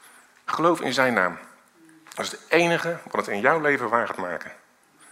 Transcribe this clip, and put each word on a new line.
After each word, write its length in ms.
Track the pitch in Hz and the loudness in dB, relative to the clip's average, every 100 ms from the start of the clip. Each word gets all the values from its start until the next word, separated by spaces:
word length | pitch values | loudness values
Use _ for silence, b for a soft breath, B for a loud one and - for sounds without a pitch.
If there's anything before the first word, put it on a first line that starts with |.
| b b b b - | b b b b -6
Geloof 360 | - 165 170 | 0 2 2
in 120 | 135 | 0
zijn 200 | 127 131 | 2 2
naam. 260 | 113 92 82 - - _ _ _ - - | 4 2 -2 -14 -20 _ _ _ -20 -14
Dat 120 | - - | -8 -8
is 60 | |
het 100 | - - | -8 0
enige 500 | 160 170 170 165 170 | 2 2 0 -2 -8
wat 220 | - 107 101 | -6 -6 -4
het 100 | 101 | 0
in 40 | |
jouw 200 | 123 160 | 2 2
leven 300 | 147 135 120 | 2 0 0
waar 180 | 117 107 | 0 0
gaat 100 | - | -4
maken. 340 | 90 82 - - _ _ _ _ b | -6 -8 -10 -18 _ _ _ _ b